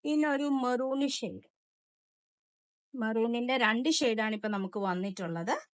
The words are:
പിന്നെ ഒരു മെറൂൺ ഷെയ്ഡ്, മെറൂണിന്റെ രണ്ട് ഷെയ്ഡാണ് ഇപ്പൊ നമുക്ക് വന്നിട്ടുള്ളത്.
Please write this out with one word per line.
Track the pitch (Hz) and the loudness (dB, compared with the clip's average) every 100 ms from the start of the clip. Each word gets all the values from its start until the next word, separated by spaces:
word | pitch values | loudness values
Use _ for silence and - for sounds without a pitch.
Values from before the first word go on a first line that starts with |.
പിന്നെ | 294 302 302 | 2 2 2
ഒരു | 277 | 2
മെറൂൺ | 285 269 247 247 262 269 277 | 2 2 2 0 0 0 0
ഷെയ്ഡ്, | - 208 185 _ _ _ _ _ _ _ _ _ _ _ _ _ _ _ | -2 -6 -8 _ _ _ _ _ _ _ _ _ _ _ _ _ _ _
മെറൂണിന്റെ | 262 220 220 226 240 247 262 | -6 -2 0 0 0 0 2
രണ്ട് | 220 226 254 | 2 2 2
ഷെയ്ഡാണ് | 320 254 220 220 | 2 2 2 0
ഇപ്പൊ | 214 214 | -2 -2
നമുക്ക് | 202 190 208 | -2 -4 -2
വന്നിട്ടുള്ളത്. | 196 180 196 190 170 165 185 571 - | -2 -2 -4 -4 -6 -4 -2 -4 -4